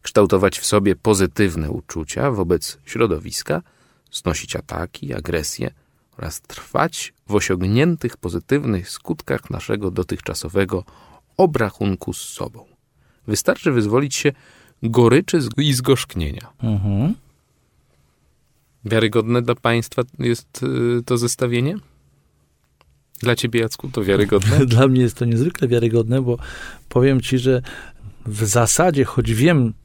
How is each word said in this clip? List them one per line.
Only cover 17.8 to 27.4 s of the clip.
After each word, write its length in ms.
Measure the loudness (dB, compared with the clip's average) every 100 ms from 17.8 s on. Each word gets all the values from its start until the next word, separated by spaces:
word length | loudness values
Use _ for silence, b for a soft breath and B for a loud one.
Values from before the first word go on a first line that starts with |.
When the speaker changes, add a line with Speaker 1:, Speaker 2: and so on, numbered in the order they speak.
| _ _ _ _ _ _ _ _ _ _ 0
Speaker 1:
Wiarygodne 560 | 2 4 2 2 0
dla 140 | 0 0
państwa 460 | 2 0 0 -4 -6 -4
jest, 440 | -2 -2 _ -8 -4 0 0 -2
y, 40 |
to 140 | 0 -2
zestawienie? 580 | -2 -2 -2 0 -2 -4 _ _ _ _ _ _ _ _ _ _ _ _ _ -4
Dla 140 | 0 0
ciebie, 240 | 0 -2
Jacku, 300 | -2 -6 -8
to 140 | -4
wiarygodne? 640 | 2 2 4 2 4 4 4
Speaker 2:
<laughs> 80 | 6
Dla 120 | 6
mnie 140 | 4
jest 160 | 2 0
to 80 | -2
niezwykle 420 | 0 0 -2 0
wiarygodne, 540 | 2 2 2 2 0
bo 160 | 0 -4 B B B B -2
powiem 320 | 2 4 4
ci, 160 | 2
że 220 | 0